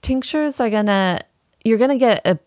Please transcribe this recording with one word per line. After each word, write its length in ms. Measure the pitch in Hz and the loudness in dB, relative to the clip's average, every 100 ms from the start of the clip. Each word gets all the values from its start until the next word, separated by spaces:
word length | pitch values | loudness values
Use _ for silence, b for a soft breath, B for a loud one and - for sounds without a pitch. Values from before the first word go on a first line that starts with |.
tinctures 580 | - 262 - 302 302 269 | -4 -4 -4 -4 -4 -2
are 80 | 240 | -2
gonna, 540 | 214 208 196 190 175 - _ _ _ | 0 0 0 0 -2 -8 _ _ _
you're 140 | 226 220 | 0 2
gonna 180 | 254 277 | 2 2
get 240 | 247 202 - | 2 2 0
a 120 | 175 | -2